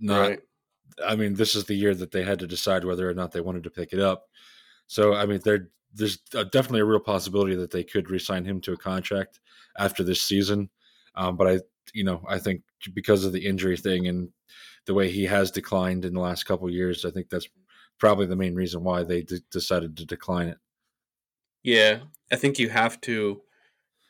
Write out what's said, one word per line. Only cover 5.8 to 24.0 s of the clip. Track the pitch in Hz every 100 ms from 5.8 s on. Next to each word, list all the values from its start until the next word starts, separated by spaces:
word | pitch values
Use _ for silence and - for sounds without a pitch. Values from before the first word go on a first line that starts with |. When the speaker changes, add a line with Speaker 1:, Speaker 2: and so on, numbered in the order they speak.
| _
Speaker 1:
there's, | 107 107 92 _
uh, | 117
definitely | 98 131 127 117
a |
real | 107 107
possibility | 107 98 92 101 98 92
that | 87
they | 90
could | 85 104 85
re-sign | 92 - 92
him | 90 95
to | -
a | 87
contract | 95 92 90 98 95 _ _ - _ -
after | 98 -
this | 90 90
season. | - 101 98 101 98 _ _ _ _
Um, | - 92 90
but | 95
I, | 92 - _ -
you | 110
know, | 98 87 -
I | 95
think | 101 90 - _ -
because | 95 107 101
of | 95
the | 92 98
injury | 95 92 90
thing | 101 92 90
and | 90 90 - _ - - -
the | -
way | 98 95
he | 95
has | 95 101 95
declined | 98 - 95 92 92
in | 90
the | 90
last | 90 90
couple | - 92 92
of |
years, | 87 92 87 87
I |
think | 90 90
that's | 90 - _ _ _ _ _
probably | 107 101 92
the | 90
main | 92
reason | 90 90 85
why | 90 90
they | 85 87
d-, | 80 90 -
decided | 90 - 90 82 78
to |
decline | 80 87 - 87 85
it. | 80 _ _ _ _ _ _ _ _ _ _
Speaker 2:
Yeah, | 127 113 107 113 147 - _
I | -
think | 139 135
you | 117
have | 117 113 -
to, | - 113 104 101 - _ _ _ _ _